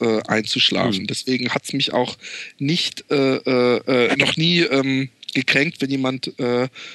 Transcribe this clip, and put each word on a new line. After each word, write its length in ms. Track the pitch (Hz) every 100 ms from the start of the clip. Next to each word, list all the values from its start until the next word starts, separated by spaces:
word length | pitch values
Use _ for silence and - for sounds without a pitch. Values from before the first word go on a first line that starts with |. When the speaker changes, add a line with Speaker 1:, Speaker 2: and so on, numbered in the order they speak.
Speaker 1:
äh, 180 | 117 110 -
einzuschlafen. 720 | 110 107 127 - 95 92 95
Speaker 2:
Hm. 80 | 101
Speaker 1:
Deswegen 420 | - - 127 123
hat's 220 | 113 -
mich 200 | 135 135
auch 240 | 123 120 - - - - -
nicht, 460 | 143 170 - - -
äh, 280 | 143 135 131
äh, 760 | 131 127 123 117 - 127 117
äh, 40 | -
noch 180 | - -
nie, 240 | 165 175
ähm, 500 | 170 135 135 135 135 _ -
gekränkt, 480 | - - 135 156 -
wenn 80 | 135
jemand, 480 | 139 131 131 - -
äh, 280 | 120 123 123 - -